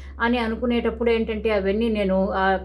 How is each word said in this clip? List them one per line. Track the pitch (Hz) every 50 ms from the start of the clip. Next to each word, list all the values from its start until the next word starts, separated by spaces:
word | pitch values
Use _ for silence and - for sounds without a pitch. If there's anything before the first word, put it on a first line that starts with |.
| - - - -
అని | 226 233 240
అనుకునేటప్పుడు | 247 226 220 226 226 247 240 240 233 233 233 226 226 240 233
ఏంటంటే, | 226 226 226 226 220 214 185 226
అవన్నీ | 214 202 190 196 196 220 233 233
నేను, | 214 208 202 190 190 190 190 202
ఆ, | - 190 190 190 190 185